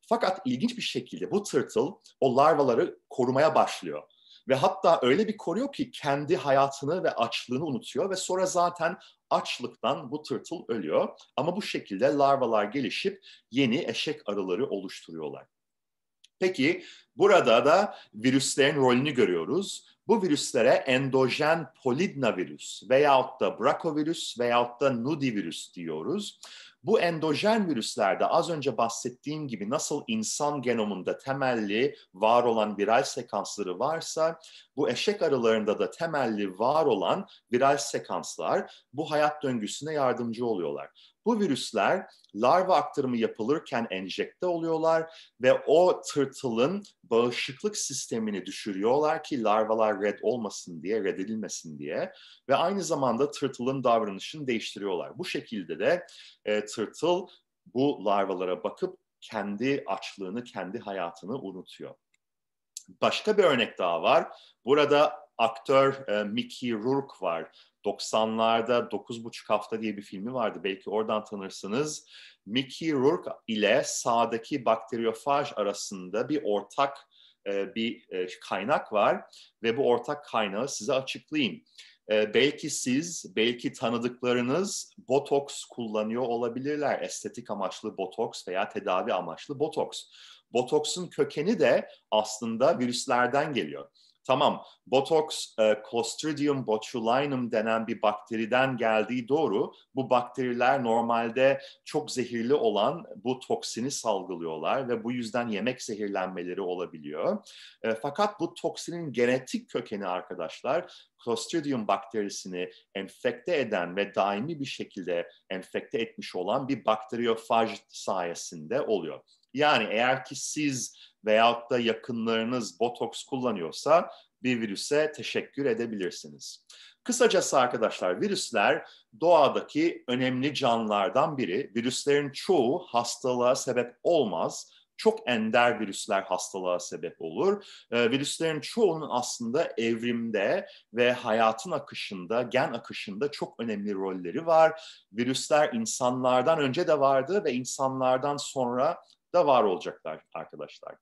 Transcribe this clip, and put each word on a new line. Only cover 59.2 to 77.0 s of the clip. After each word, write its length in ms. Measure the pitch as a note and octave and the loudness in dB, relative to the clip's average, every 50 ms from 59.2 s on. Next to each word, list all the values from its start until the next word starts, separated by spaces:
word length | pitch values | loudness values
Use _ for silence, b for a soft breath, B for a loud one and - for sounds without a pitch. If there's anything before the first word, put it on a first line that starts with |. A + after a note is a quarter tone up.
kendi 640 | - - A2+ G#2+ G2+ G2+ G2+ G2+ A#2+ C3+ C#3+ C#3 - | -18 -8 -6 -6 -4 -4 -6 -4 -2 -2 -2 -2 -2
açlığını, 580 | - G2 F#2+ - - - - G2 F#2 G2 A#2+ A#2+ | -6 -6 -6 -6 -12 -10 -10 -10 -8 -8 -8 -10
kendi 340 | - - G#2 F#2 F2+ F#2+ A#2 | -10 -10 -10 -8 -8 -8 -10
hayatını 600 | G2+ G#2 G2 F#2+ F2 E2+ - - - F#2 B2 C#3+ | -8 -8 -6 -6 -6 -6 -8 -12 -12 -10 -10 -8
unutuyor. 560 | - G2 F#2 F#2 F2 - - - D2 C2+ - _ _ _ _ _ _ _ _ _ _ _ _ _ _ _ _ - - - - _ | -8 -10 -12 -12 -16 -18 -16 -14 -14 -14 -16 _ _ _ _ _ _ _ _ _ _ _ _ _ _ _ _ -18 -18 -18 -6 _
Başka 380 | B2 A2+ - - - G#3+ G#3 G3 | 0 0 0 0 0 2 4 6
bir 60 | G3 | 6
örnek 340 | E3 C#3+ A#2+ A2 - - - | 6 6 4 2 0 0 -2
daha 240 | G2 F2 E2+ E2 | 0 0 0 2
var. 260 | E2+ A2 C3+ E3 - B B B B B B B _ | 4 6 4 4 4 B B B B B B B _
Burada 600 | A2+ C#3 D3+ D3 C#3+ D3 C#3+ D3+ - - - - _ _ - | 2 4 4 6 6 6 6 6 4 2 -6 -16 _ _ 0
aktör, 720 | A#2 A2 - - - - C#3 C3+ C3+ C3+ C3+ - - - | 0 0 0 -4 0 4 6 6 6 6 2 -2 -4 -2
e, 160 | G#2 G#2 G#2 | -2 0 0
Mickey 480 | G2+ G#2 A#2+ B2 A#2+ - - C3 A#2+ | -2 -4 -4 -6 -6 -8 -8 -4 -4
Rourke 420 | A2+ G#2 G#2 B2+ C3+ C#3 C#3 C#3 - - | -4 -2 0 0 0 0 -2 -6 -12 -4
var. 300 | F#2 F2+ E2 E2 D2+ - b b b b b _ _ | -2 -2 -2 -2 -6 -10 b b b b b _ _
Doksanlarda 1080 | G2+ F#2+ - - - - A2 A2 A2 A2+ A2+ A2+ A2+ A2+ A#2 A2+ A2+ B2 A#2+ A2 - | -4 -4 -4 -6 -2 2 2 2 2 2 2 4 4 4 2 2 2 2 0 0 -2
Dokuz 340 | - G2 - - A#2+ A#2 A2+ | -6 -8 -8 -8 -10 -10 -10
Buçuk 260 | A#2 - - - - | -12 -12 -14 -4 -2
Hafta 320 | A2 G#2 - - A2+ A2 | -2 -2 -2 -4 -6 -4
diye 140 | A2+ A2 G2+ | -4 -4 -6
bir 60 | G2+ | -6
filmi 320 | G2+ - - F#2+ G2 A#2 C3 | -10 -12 -12 -10 -10 -6 -4
vardı. 260 | B2+ A2+ G#2 F#2 F2 - | -2 -2 -2 -4 -4 -6
Belki 260 | G2+ G2 F#2+ - G2 | -6 -6 -6 -6 -4
oradan 340 | F#2+ G#2+ A2 G#2+ A2 G#2+ G#2+ | -2 -2 -2 0 -2 -4 -4
tanırsınız. 800 | - A2 G2+ F#2+ F#2+ - - - G2 G#2 B2+ D3+ D3+ D3+ - B B B B B B B B _ | -6 -10 -10 -10 -10 -12 -12 -8 -4 -2 -2 -2 -4 -6 -10 B B B B B B B B _
Mickey 460 | F#2+ G#2 B2+ C3+ C3 - - E3 D#3+ | -4 -4 -4 -4 -4 -8 -6 -2 -2
Rourke 380 | D3+ C3+ B2 C#3+ E3 F3+ - - - - _ | 0 4 4 4 2 2 -4 -10 -12 -12 _
ile 360 | - A2+ G#2+ G#2 G2 A2+ C#3+ C#3+ | -4 0 2 4 4 4 4 2
sağdaki 800 | - - - - C3 A#2 A#2 A#2 A2+ A2+ A2+ A2+ - D3 C#3+ A#2 | 0 -6 -4 0 2 4 4 2 2 0 -4 -4 -4 -6 -2 2
bakteriyofaj 880 | A#2 A2 A2 - - - A2+ A#2 A2+ A2 - - D3 C#3+ C#3+ C#3+ C3+ - | 2 0 0 0 -6 -6 -2 -2 -2 -2 -2 -2 0 0 0 0 -4 -4
arasında 720 | G#2+ G#2 G2+ G2 - - - G#2 F#2 F2+ F2+ F#2+ G#2+ B2+ C3 | -2 -2 -2 -2 -4 -8 -10 -10 -12 -10 -6 -4 -4 -2 -2
bir 120 | D3+ D3 - | -2 -2 0
ortak, 640 | G#2 G#2 - - - - - C#3 C#3 - - | 0 -2 -2 -2 -4 -2 0 0 0 -2 -10